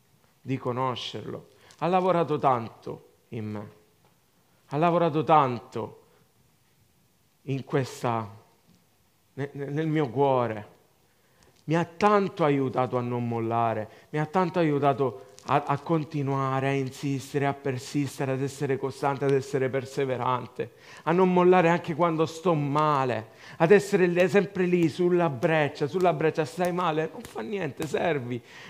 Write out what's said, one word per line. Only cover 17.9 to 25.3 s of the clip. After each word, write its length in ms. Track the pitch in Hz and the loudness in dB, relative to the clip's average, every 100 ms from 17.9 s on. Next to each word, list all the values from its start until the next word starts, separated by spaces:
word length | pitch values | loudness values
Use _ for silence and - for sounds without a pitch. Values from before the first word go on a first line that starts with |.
| 147 139 - 135 | -4 -4 -4 -4
ad 100 | 131 | -4
essere 360 | 139 - 143 131 | -4 -4 -4 -2
costante, 480 | 135 127 143 135 139 | -4 -4 -4 -2 0
ad 60 | |
essere 380 | 139 127 139 131 | 0 0 -2 -2
perseverante, 1040 | 135 120 - 135 120 123 123 123 - 127 - - - | -2 -6 -4 -4 -2 -2 -2 -4 -10 -10 -12 -20 -8
a 80 | - | 0
non 200 | 175 185 | 2 4
mollare 340 | 180 180 180 165 | 6 6 8 6
anche 260 | 170 175 | 4 -2
quando 320 | 147 170 160 160 | -2 0 2 -2
sto 280 | - 185 | -2 0
male, 800 | 160 143 143 151 143 131 113 110 - - - | 0 0 2 2 2 0 -2 -6 -16 -12 2
ad 140 | 165 | 6
essere 360 | 202 196 196 180 | 6 6 2 4
lì, 220 | 175 180 | 4 4
sempre 360 | 185 190 196 180 | 4 2 0 2
lì 220 | 180 165 | 4 2
sulla 420 | 127 175 175 | 2 2 4
breccia, 580 | 165 | 2